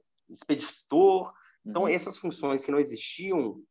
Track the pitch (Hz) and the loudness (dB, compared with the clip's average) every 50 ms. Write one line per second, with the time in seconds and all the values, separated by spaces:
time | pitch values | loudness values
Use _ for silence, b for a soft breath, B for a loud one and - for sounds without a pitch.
0 | _ _ _ _ _ - - - - - 147 - - - - _ _ - 143 156 | _ _ _ _ _ -20 -20 -10 -4 -2 -2 -2 -4 -12 -14 _ _ 0 4 6
1 | 190 196 190 185 180 - b b b b b b - 214 208 175 196 165 170 180 | 8 8 6 4 0 -4 b b b b b b -12 -6 -2 0 0 2 0 0
2 | - 196 - - - 170 151 - 147 139 135 135 - - 143 143 143 - 120 110 | -2 -6 -10 -8 -8 -8 -6 -4 -2 -2 -2 -2 -2 0 2 2 2 0 -2 -10
3 | - - - - 180 196 190 160 123 107 - - - _ | -12 -12 -12 -8 -4 -2 -2 0 -2 -2 -6 -10 -18 _